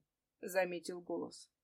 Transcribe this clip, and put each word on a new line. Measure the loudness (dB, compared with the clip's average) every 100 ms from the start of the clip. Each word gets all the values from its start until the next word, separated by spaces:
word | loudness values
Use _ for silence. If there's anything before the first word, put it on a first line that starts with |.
| _ _ _ _
заметил | 0 4 4 2 -4 -6
голос. | -2 -2 -2 -6 -18 _